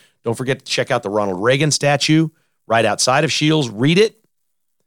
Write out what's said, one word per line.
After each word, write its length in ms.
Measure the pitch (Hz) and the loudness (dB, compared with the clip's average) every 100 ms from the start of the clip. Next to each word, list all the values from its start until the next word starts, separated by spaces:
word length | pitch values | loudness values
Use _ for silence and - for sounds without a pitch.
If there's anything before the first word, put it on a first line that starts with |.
| _ _ | _ _
don't 120 | 120 113 | -6 -4
forget 240 | 131 127 | -4 -6
to 40 | |
check 260 | - - 120 | -4 -4 -2
out 120 | 123 | -2
the 80 | 101 | -2
Ronald 320 | 104 101 90 | -2 -2 -2
Reagan 280 | 110 139 151 | 0 2 0
statue 560 | 131 143 143 - 156 160 - _ _ - | 0 0 0 2 2 2 -4 _ _ -2
right 180 | 113 | 2
outside 400 | 110 101 - 135 | 2 0 0 0
of 80 | 151 | 0
Scheels. 360 | - 151 156 127 | -2 0 0 -2
Read 300 | 104 135 170 | -2 2 2
it. 260 | 220 - _ _ _ _ _ _ | 2 -2 _ _ _ _ _ _